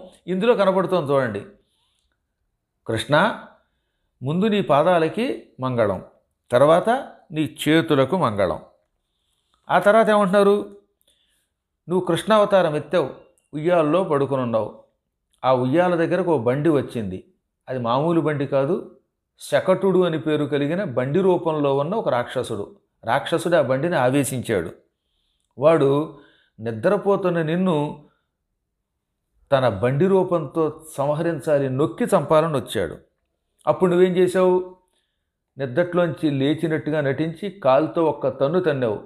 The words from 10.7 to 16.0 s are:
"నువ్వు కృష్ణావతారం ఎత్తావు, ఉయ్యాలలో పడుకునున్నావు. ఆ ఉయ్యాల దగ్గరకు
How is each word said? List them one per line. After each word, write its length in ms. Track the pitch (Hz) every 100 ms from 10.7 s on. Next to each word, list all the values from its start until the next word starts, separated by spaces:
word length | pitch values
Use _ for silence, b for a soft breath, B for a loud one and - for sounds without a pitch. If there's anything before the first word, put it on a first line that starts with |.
| - _ _ _ _ _ _ _ _ _ _ 151
"నువ్వు 180 | 180 180
కృష్ణావతారం 720 | 165 202 214 202 196 165 147
ఎత్తావు, 340 | - 180 135 - - _ _
ఉయ్యాలలో 500 | 147 156 175 151 170
పడుకునున్నావు. 760 | 175 143 135 135 120 113 107 - _ _ _ _ _ _
ఆ 100 | 127
ఉయ్యాల 400 | 131 127 160 180
దగ్గరకు 400 | 170